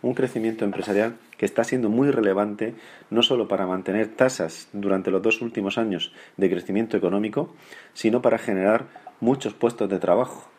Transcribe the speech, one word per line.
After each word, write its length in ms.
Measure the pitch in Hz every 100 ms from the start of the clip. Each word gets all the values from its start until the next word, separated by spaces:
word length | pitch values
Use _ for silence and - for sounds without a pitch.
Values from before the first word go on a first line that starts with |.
un 100 | 123
crecimiento 540 | 123 131 117 113 110 104
empresarial 500 | - - 101 110 117 - -
que 80 | 101
está 180 | -
siendo 240 | 117 131 113
muy 220 | 113 139
relevante, 640 | 127 104 95 104 104 110 - - - -
no 140 | 110
solo 260 | 120 127 110
para 180 | 98 95
mantener 420 | 92 92 101 110
tasas 600 | - 131 127 80 - -
durante 360 | 101 98 95 92
los 120 | 92
dos 180 | 110 110
últimos 380 | 117 113 98 107
años 340 | 113 90 - - - -
de 140 | 95
crecimiento 480 | 90 - 98 113 107
económico, 560 | 87 98 107 123 151 - - - -
sino 260 | - 110 120
para 160 | 123 113
generar 520 | - 98 95 113 - - - -
muchos 340 | 117 135 107
puestos 340 | - 120 117 101
de 120 | 95
trabajo. 500 | - 95 127 - -